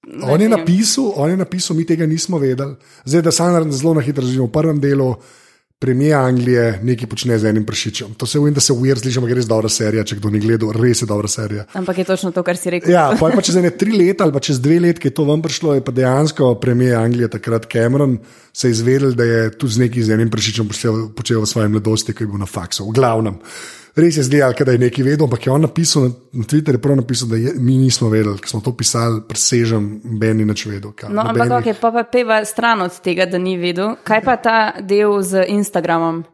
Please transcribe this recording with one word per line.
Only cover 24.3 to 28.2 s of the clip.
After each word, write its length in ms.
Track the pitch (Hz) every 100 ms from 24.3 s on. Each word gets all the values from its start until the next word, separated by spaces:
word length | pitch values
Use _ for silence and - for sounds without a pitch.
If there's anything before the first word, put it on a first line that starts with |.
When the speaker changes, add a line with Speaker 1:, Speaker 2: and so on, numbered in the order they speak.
| 147 135
Speaker 2:
kot 140 | 117 131
da 60 |
je 60 | 123
nekaj 240 | 123 120
vedel, 200 | 131 147
ampak 180 | 147 117
je 80 | -
on 100 | 135
napisal 420 | 160 - 165 156
na, 80 | 127 120 _
na 120 | 127
Twitterju, 340 | 107 151 151 123
prav 180 | 139 139
napisal, 320 | 120 120 120
da 80 | 113
je, 160 | 120
mi 220 | 165 123 131
nismo 320 | 131 - 113
vedeli, 260 | 110